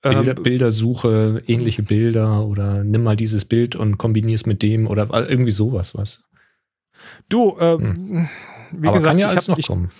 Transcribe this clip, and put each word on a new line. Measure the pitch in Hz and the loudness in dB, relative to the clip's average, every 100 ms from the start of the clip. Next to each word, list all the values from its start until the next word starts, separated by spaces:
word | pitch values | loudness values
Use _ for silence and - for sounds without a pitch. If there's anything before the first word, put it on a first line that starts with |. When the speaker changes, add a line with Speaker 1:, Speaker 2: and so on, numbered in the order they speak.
Speaker 1:
Bilder, | 143 135 117 127 | 0 0 0 0
Speaker 2:
ähm, | |
Speaker 1:
Bildersuche, | 117 123 123 110 113 120 120 110 110 113 - | -2 2 2 2 -2 0 0 2 2 -2 -2
ähnliche | 117 117 113 | -2 0 -2
Bilder | 104 107 113 113 110 104 107 | -2 0 2 2 2 0 0
oder | 101 101 101 | -2 -2 -2
nimm | 101 107 | 0 0
mal | 117 104 | 2 0
dieses | 113 107 | 0 -2
Bild | - 117 120 | 0 0 0
und | - 110 101 | -2 -2 0
kombinier's | 117 107 113 110 113 | 0 0 0 -2 -2
mit | 104 | -2
dem | 107 110 110 | 0 0 0
oder | 104 107 110 123 | 0 0 -2 0
irgendwie | 127 123 | 0 0
sowas, | 104 107 120 90 - | 0 0 -2 -6 -8
was. | 104 - _ _ _ _ _ _ _ _ - - _ | -10 -10 _ _ _ _ _ _ _ _ -20 -20 _
Speaker 2:
Du, | 214 226 - | 2 2 2
äh, | 170 165 | 2 2
Speaker 1:
Hm. | 113 92 190 175 165 - - - - | 0 -4 -4 -2 -2 -6 -20 -20 -18
Speaker 2:
wie | - 151 | -4 2
Speaker 1:
Aber | 180 | 4
Speaker 2:
gesagt, | 156 | 4
Speaker 1:
kann | 160 | 4
ja | 202 | 4
Speaker 2:
ich | |
Speaker 1:
alles | 185 - | 0 0
Speaker 2:
hab, | |
Speaker 1:
noch | 175 | -2
Speaker 2:
ich, | - | 0
Speaker 1:
kommen. | 95 90 | -2 -4